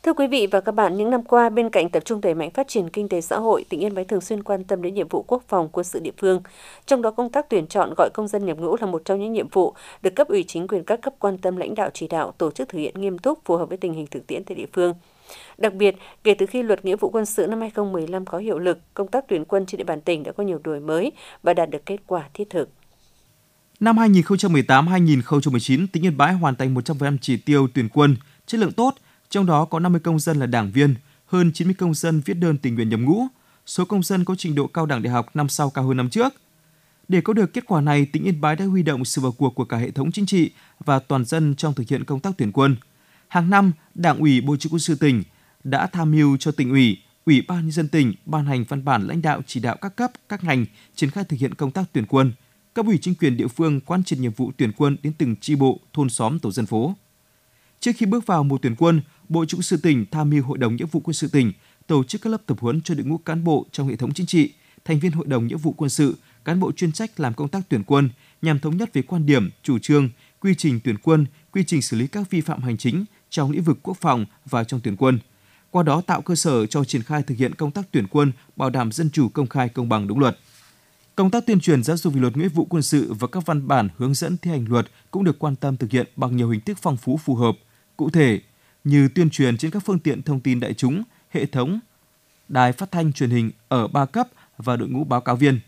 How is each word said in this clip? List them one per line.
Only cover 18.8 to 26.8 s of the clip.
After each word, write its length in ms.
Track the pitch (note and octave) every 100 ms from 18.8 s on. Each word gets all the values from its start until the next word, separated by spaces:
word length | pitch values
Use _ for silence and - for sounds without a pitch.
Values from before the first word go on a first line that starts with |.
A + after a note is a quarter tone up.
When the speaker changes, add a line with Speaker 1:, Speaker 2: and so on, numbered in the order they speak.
| _
Speaker 1:
công 140 | - G3
tác 180 | B3+ C4
tuyển 180 | E3+
quân 200 | D#3 G3
trên 120 | F#3+ G3+
địa 60 |
bàn 180 | - D#3
tỉnh 220 | E3 D#3+
đã 80 | C#3
có 120 | -
nhiều 160 | G3+ D#3+
đổi 160 | D#3 D3
mới 320 | D3+ D#3+ B3 - - -
và 100 | -
đạt 160 | F3 D#3+
được 160 | D3
kết 120 | - G3 -
quả 220 | F3+ D3
thiết 160 | - G3+
thực. 200 | F3 B2+ _ _ _ _ _ _ _ _ _ _ _
Speaker 2:
Năm 180 | G#3+ A3+
hai 120 | A3
nghìn 140 | F#3+
không 140 | D#3+ G3
trăm 160 | G3+
mười 100 | D3+
tám 240 | B2+ C3 E3
hai 140 | F#3
nghìn 200 | E3 C#3
không 200 | - D3
trăm 100 | C#3+
mười 100 | A#2+
chín, 260 | A#2 C3 F#3+
tỉnh 180 | E3+
Yên 120 | F3+ C#3
Bái 160 | C#3+
hoàn 220 | F#3 D#3+
thành 180 | B2 C3
một 120 | B2+